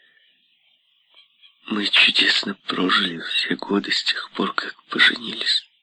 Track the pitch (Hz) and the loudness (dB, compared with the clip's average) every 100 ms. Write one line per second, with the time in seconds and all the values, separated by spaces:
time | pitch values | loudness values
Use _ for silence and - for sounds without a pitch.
0 | _ _ _ _ _ _ _ _ _ _ | _ _ _ _ _ _ _ _ _ _
1 | _ _ _ _ - _ - 104 101 - | _ _ _ _ -20 _ -8 -4 2 4
2 | - - 101 - - 98 - - 90 - | 4 4 4 2 -2 -8 -6 -2 2 2
3 | 87 82 - - - - - 101 101 - | 0 -4 -4 -4 -2 -4 0 -2 0 -2
4 | - - - - 95 - - - - - | -2 -4 -6 -4 -4 -4 -8 -12 -6 2
5 | - 120 113 110 - - - _ | 4 2 -8 -6 -2 -2 -4 _